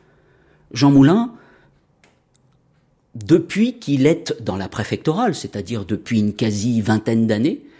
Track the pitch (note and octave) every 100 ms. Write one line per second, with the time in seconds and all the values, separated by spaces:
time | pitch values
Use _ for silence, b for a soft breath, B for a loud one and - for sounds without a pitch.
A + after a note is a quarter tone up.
0 | b b b b b b b A2+ C#3+ C#3
1 | C3+ G#3 A#3+ B B B B _ _ _
2 | _ _ _ _ _ _ _ _ _ _
3 | _ A#2 G#2+ E3 E3+ F#3+ A#3+ A#3+ - C#3
4 | C#3+ E3 - - A2 F#2+ F#2 - G#2 G2+
5 | D#3 F3 A#3+ C#3 C3+ G#2 F#2+ A#2 G2 G#2
6 | - A2+ G#2 G2 A2 G2+ A#2 A2+ G2+ G#2+
7 | A#2+ A2+ A2+ G#2 C#3 C#4 B